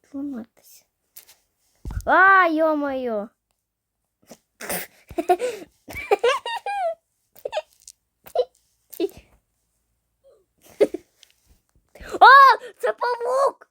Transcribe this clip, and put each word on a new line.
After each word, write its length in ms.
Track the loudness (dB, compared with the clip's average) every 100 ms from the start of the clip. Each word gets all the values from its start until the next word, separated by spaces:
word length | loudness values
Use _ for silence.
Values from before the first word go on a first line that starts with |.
| _
зламатися. 720 | -14 -12 -12 -16 _ _ -20 _ _ _ -20 _ _ _ _ _ _ -10 -8 0
А, 420 | 2 4 4 2
йо-моє! 800 | 0 -2 -2 -4 -6 -6 -6 -8 _ _ _ _ _ _ _ _ _ _ -20 _ _ -10 -10 -10 _ _ -10 -2 -2 -2 -8 -18 _ -18 -16 -4 0 0 -2 -6 -10 -8 -6 -8 -8 _ _ _ _ -12 -12 -12 _ -20 -20 _ _ -10 -8 -8 _ _ _ _ -10 -10 -10 _ _ _ _ _ _ _ _ _ _ _ _ _ _ _ -4 -4 -4 _ _ _ _ _ _ _ _ _ -20 -14 6
А, 380 | 8 10 8 4 -4 -8
це 160 | -8
павук! 760 | -4 -6 -6 -4 -2 -2 -4 _